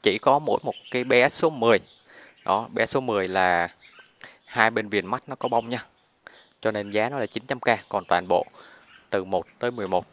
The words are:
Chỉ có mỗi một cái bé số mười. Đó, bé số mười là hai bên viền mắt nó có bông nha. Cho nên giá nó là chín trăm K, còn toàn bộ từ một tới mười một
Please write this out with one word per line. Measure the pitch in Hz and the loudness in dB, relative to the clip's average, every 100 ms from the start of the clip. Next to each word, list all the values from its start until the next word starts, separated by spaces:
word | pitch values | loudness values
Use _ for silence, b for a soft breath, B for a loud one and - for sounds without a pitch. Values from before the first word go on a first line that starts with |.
Chỉ | 107 104 | 2 2
có | - 143 | 4 4
mỗi | 147 101 | 2 -2
một | 139 - - | -2 -8 -6
cái | 127 | -4
bé | 123 120 135 | 2 4 4
số | - 165 | 4 -2
mười. | 147 117 101 - - B B B B | 2 4 4 2 -20 B B B B
Đó, | - 98 117 | 0 0 0
bé | - 113 | -4 -2
số | 139 | -2
mười | 127 104 92 | 0 -2 0
là | 95 92 87 87 - - - - _ B B | 2 4 2 0 -6 -20 -20 -20 _ B B
hai | - 123 113 | -10 0 0
bên | 113 107 | 0 -2
viền | 104 92 | -4 -2
mắt | 123 - | -8 -8
nó | |
có | 131 123 | -8 -2
bông | 117 117 | -2 -2
nha. | 120 - _ _ _ - B B _ | -8 -10 _ _ _ -20 B B _
Cho | 110 | -4
nên | 104 101 | -4 -2
giá | 104 113 | -2 -2
nó | 139 | -2
là | 110 | -6
chín | - - | -8 -6
trăm | 127 | -2
K, | - 110 - | 0 0 -2
còn | 104 87 | -6 0
toàn | 87 92 | -2 2
bộ | 90 - B B B B B _ | -2 -2 B B B B B _
từ | 101 | -6
một | 95 92 - _ | -2 -4 -6 _
tới | 123 | -6
mười | 123 95 | -4 -2
một | 92 - | -2 -4